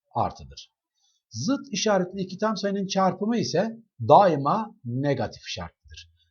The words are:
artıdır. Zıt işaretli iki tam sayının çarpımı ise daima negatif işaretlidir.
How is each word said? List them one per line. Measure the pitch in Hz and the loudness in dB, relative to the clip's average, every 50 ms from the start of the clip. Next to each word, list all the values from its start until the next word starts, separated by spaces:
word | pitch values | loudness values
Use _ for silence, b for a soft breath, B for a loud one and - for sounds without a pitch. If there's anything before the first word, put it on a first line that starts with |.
| _ _ - | _ _ -4
artıdır. | 117 104 87 - - 73 65 69 - - - _ _ _ _ _ _ _ _ _ _ _ _ | -2 -2 -2 -4 -8 -16 -18 -18 -20 -20 -20 _ _ _ _ _ _ _ _ _ _ _ _
Zıt | - 110 135 220 285 285 - - | -10 -6 -2 -2 -2 -2 -4 -6
işaretli | 208 - - 214 202 190 180 180 190 196 | -6 -2 0 2 2 2 0 -2 -4 -6
iki | 185 190 185 | -8 -8 -4
tam | - 214 220 208 | -4 -2 -2 -2
sayının | 185 202 196 196 202 190 | -2 -2 -2 -2 -2 -4
çarpımı | 190 - 190 190 185 - - 202 220 240 | -2 0 2 2 2 0 0 -2 -2 0
ise | 214 143 123 135 165 208 226 226 - - _ _ - 113 | 0 0 0 0 0 0 -2 -6 -10 -18 _ _ -2 4
daima | 104 147 180 208 185 156 139 135 143 180 220 220 - - _ - | 8 8 8 8 6 4 2 2 0 0 0 -2 -6 -10 _ -8
negatif | 120 120 131 143 143 135 117 107 95 - - - | -6 -4 -2 0 0 0 0 -2 -4 -8 -12 -12
işaretlidir. | - - 110 85 82 - _ _ - - - - - _ _ _ _ | -12 -10 -10 -10 -12 -14 _ _ -20 -20 -20 -20 -20 _ _ _ _